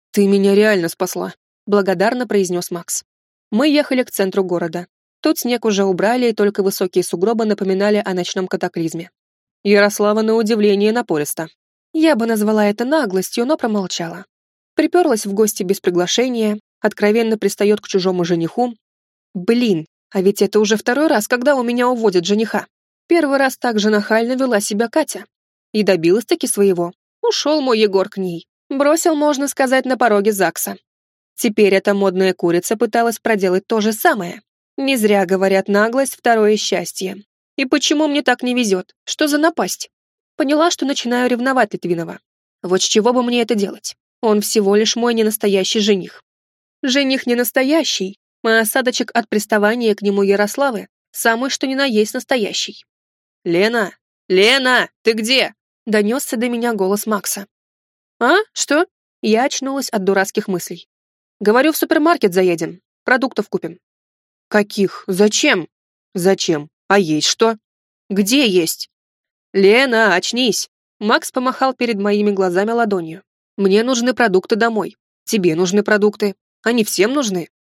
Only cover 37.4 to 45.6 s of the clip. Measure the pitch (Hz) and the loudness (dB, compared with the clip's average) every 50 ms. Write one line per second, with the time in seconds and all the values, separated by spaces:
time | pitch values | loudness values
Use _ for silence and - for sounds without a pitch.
37.4 | _ _ _ - 277 262 - 285 - - 311 294 311 294 285 294 277 262 247 - | _ _ _ -6 -2 0 0 0 0 0 0 0 0 0 -2 0 0 0 -2 0
38.4 | 254 247 247 247 247 208 190 185 180 _ _ _ _ - - - 311 294 285 294 | -2 -2 -2 0 0 0 -2 -2 -4 _ _ _ _ -8 -4 -2 -2 0 0 0
39.4 | 302 339 330 - 196 185 - - - - _ _ _ _ _ _ _ _ _ - | 0 0 0 -2 -4 -4 -6 -10 -14 -16 _ _ _ _ _ _ _ _ _ -4
40.4 | 294 269 294 302 330 349 339 - 277 269 277 - - 240 240 247 247 247 247 226 | -2 0 0 2 2 0 0 -2 -4 -4 -4 -4 -4 -2 -2 0 0 0 -2 -2
41.4 | 247 269 262 254 226 208 - - - 175 175 165 165 165 185 - _ _ _ _ | -2 0 0 0 0 -2 -4 -6 -4 -4 -4 -4 -6 -8 -12 -16 _ _ _ _
42.4 | _ _ _ _ - 175 185 190 - - - 220 202 247 247 254 240 240 240 240 | _ _ _ _ -4 -2 0 0 0 0 0 2 2 2 2 0 0 0 0 0
43.4 | 233 226 247 202 196 180 170 - - - - _ _ _ _ _ - 220 214 208 | 0 0 0 0 -2 -2 -4 -8 -14 -16 -16 _ _ _ _ _ 0 0 0 0
44.4 | 202 - - 220 202 196 202 208 220 214 - 233 233 240 233 226 220 214 214 - | 0 0 0 0 2 2 2 2 2 0 0 0 -2 0 0 0 0 0 -2 -2
45.4 | - 208 196 196 | 0 0 0 0